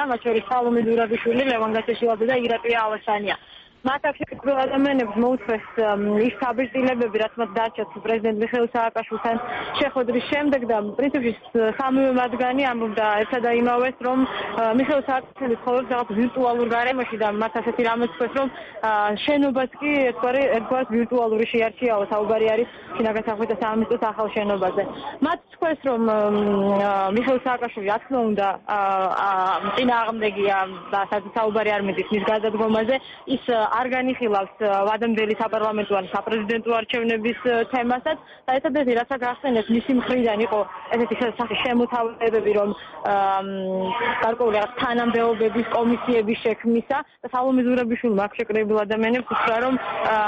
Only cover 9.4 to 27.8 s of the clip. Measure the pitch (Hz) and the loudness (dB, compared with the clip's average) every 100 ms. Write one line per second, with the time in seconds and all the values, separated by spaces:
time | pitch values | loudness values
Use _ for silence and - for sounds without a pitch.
9.4 | - - - - 285 269 240 240 - 294 | -4 -8 -6 -2 -2 0 0 -2 -2 0
10.4 | 294 262 233 220 208 202 277 277 233 214 | 2 0 2 0 0 0 0 2 -2 -4
11.4 | - 233 220 214 262 262 269 254 247 240 | -2 0 2 0 0 2 4 2 0 0
12.4 | 254 262 269 233 226 208 214 208 220 254 | 0 0 0 0 -2 0 2 2 0 0
13.4 | 240 240 240 240 247 - 247 262 262 - | 2 2 2 2 0 -2 -2 0 0 -2
14.4 | - 202 226 240 269 285 269 262 - - | -6 -2 2 2 2 0 0 -4 -4 -6
15.4 | 262 226 247 247 247 247 240 208 240 262 | -2 -2 0 0 0 -2 -2 0 0 2
16.4 | 247 240 233 233 240 262 240 214 214 208 | 0 2 0 0 0 -2 -4 -2 -2 0
17.4 | 220 226 226 233 226 233 240 - 233 269 | -2 -2 -2 0 0 0 -2 -2 -2 0
18.4 | 269 - - - 220 214 208 208 - 294 | -2 -6 -14 -4 0 2 0 0 2 2
19.4 | 285 254 254 - 294 285 254 240 247 269 | 2 2 -2 -4 0 2 2 0 0 2
20.4 | 262 226 220 254 254 226 233 247 226 220 | 2 0 0 -2 0 0 0 0 2 2
21.4 | 226 233 226 - 247 208 202 214 214 220 | 2 2 0 0 0 0 0 0 2 2
22.4 | 220 220 240 - - - 220 214 220 208 | 4 2 0 -6 -10 -2 0 0 -4 -4
23.4 | 220 220 220 220 220 240 226 208 214 220 | -2 -2 0 0 0 0 0 -2 -2 -2
24.4 | 208 202 185 202 185 - - - 294 349 | 0 0 0 0 -2 -6 -12 -2 -2 -2
25.4 | - - 330 302 269 233 226 214 208 208 | -8 -4 -2 0 -2 0 2 2 2 2
26.4 | 208 202 196 202 202 196 190 214 247 254 | 2 2 2 2 2 0 0 0 2 0
27.4 | 262 240 240 220 | 0 -2 -4 -4